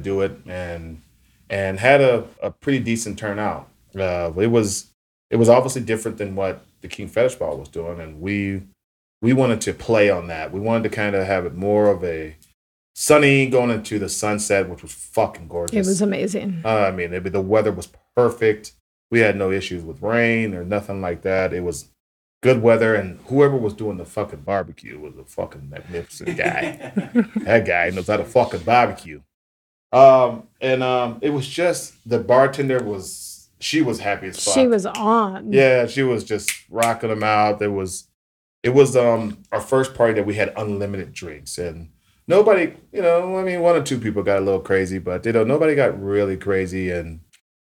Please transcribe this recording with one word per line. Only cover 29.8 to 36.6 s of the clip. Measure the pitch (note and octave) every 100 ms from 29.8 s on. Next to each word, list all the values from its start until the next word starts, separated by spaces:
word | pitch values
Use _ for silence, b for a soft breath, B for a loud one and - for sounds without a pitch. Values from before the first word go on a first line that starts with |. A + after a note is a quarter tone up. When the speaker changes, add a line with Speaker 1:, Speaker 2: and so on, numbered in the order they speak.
| _
Speaker 1:
Um, | B2 C3+ C3 B2 A2+ - -
and, | C3 C3
um, | B2+ B2+ A#2+ A2+
it | D3
was | D3 -
just, | - F3 D#3+ - - A2+
the | A#2
bartender | F#2+ B2+ C3+ C#3 C3+ B2+
was, | G#2+ G2 F#2 - - - _ _
she | - D#3
was | C3+ G#2+
happy | G2+ F#2+ F#2
as | -
fuck. | -
Speaker 2:
She | - B3+
was | A3 F#3+
on. | - G#3+ A3+ G#3 F#3+ -
Speaker 1:
Yeah, | C3+ C3 B2+ A2+
she | C3+
was | C3 A2+
just | - G#2 - -